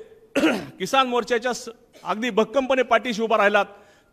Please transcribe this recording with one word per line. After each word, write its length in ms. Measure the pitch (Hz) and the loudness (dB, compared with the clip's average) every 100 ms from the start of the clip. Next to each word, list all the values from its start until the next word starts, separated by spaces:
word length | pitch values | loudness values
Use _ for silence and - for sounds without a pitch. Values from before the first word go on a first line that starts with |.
| - - _ - | -12 -20 _ 0
<clears throat> 440 | 311 220 143 - | 0 0 -6 -10
किसान 280 | 185 269 262 | -2 0 2
मोर्चाच्या 460 | 240 226 240 247 | 0 -2 -2 -2
स-, 160 | 240 233 - _ - | -6 -10 -18 _ -14
अगदी 260 | 170 202 247 | -8 -4 -2
भक्कमपणे 540 | 202 220 277 262 262 | 0 0 0 0 0
पाठीशी 380 | 254 226 233 208 | 2 2 0 -4
उभा 160 | 226 214 | 0 2
राहिलात, 280 | 202 208 196 - - _ _ | 4 2 0 -6 -20 _ _